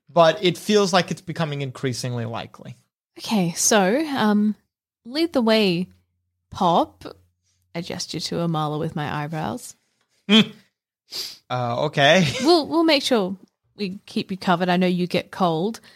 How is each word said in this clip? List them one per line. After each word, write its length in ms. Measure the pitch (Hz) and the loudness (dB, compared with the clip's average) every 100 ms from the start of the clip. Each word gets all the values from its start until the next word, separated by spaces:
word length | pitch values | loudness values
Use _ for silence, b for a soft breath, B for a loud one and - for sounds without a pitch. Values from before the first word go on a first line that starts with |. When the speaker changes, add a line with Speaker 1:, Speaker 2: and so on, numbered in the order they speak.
| _ | _
Speaker 1:
but 320 | 139 165 160 | 4 4 4
it 140 | 180 170 | 0 -2
feels 340 | - 208 196 | 2 2 4
like 180 | 185 175 | 2 0
it's 120 | 165 | -4
becoming 400 | - 160 156 143 | -8 -6 -4 -4
increasingly 640 | 139 - 135 120 127 120 113 | -8 -4 -4 -4 -6 -6 -6
likely. 500 | 113 - - - - _ _ _ - | -8 -10 -14 -20 -20 _ _ _ -16
Speaker 2:
Okay, 340 | - 220 175 165 | -2 0 0 0
so, 480 | - 220 185 247 320 269 | 2 4 4 2 -2 0
um, 380 | 214 208 214 208 _ _ _ _ 233 | 2 2 2 -2 _ _ _ _ -8
lead 260 | 269 330 | -4 -2
the 80 | 294 | 0
way, 480 | 226 220 202 170 185 _ _ _ _ _ _ | 2 4 2 0 -4 _ _ _ _ _ _
Pop. 540 | - 180 180 311 _ - - _ _ _ _ _ | -2 2 2 0 _ -20 -20 _ _ _ _ _
I 60 | 170 | -12
gesture 400 | 180 185 - 165 | -10 -10 -10 -8
to 140 | - | -6
Omala 440 | 165 170 156 151 151 | -4 -2 -2 -4 -4
with 160 | 160 | -6
my 280 | 160 139 151 | -6 -6 -6
eyebrows. 520 | 147 160 196 240 - - _ _ _ _ - | -6 -6 -6 -8 -12 -20 _ _ _ _ 2
Speaker 1:
Hmm. 120 | 214 208 - _ _ _ _ _ B B B - | 4 4 -4 _ _ _ _ _ B B B -8
Uh, 360 | 123 120 120 151 | -4 -2 -2 -2
okay. 400 | 147 139 175 156 | 2 4 6 4
<laughs> 80 | 247 | 0
Speaker 2:
We'll, 240 | 262 349 277 | 4 4 2
we'll 180 | 311 | 2
make 180 | 330 294 | 2 2
sure 340 | - 240 185 196 _ _ _ - | 2 0 0 -6 _ _ _ -10
we 240 | 202 196 - | -8 -8 -8
keep 240 | 226 - | -6 -6
you 60 | 185 | -4
covered. 320 | - 170 180 | 0 0 2
I 80 | 175 | 2
know 100 | 185 | 2
you 200 | 180 180 | 0 -2
get 240 | 180 - | -2 -4
cold. 500 | - 180 160 196 226 b | -2 -2 0 -2 -6 b